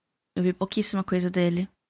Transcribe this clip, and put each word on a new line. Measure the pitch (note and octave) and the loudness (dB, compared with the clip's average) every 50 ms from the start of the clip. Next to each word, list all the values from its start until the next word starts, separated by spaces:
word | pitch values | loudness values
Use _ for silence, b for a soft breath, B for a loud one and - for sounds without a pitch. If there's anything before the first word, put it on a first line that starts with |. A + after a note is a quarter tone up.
| _ _ _ _ _ _ _ | _ _ _ _ _ _ _
Eu | - F3+ | -2 0
vi | F3+ | 0
pouquíssima | F3+ - F#3+ F#3+ - G#3+ G#3 - - G3 F#3+ | 0 0 -4 -4 -2 0 0 0 0 0 -2
coisa | - F#3 F3+ F3+ F3+ | -2 -2 -2 0 0
dele. | F#3 F#3 F3 F3 E3+ F3 F#3 - _ _ _ _ | 0 0 2 2 2 0 -2 -6 _ _ _ _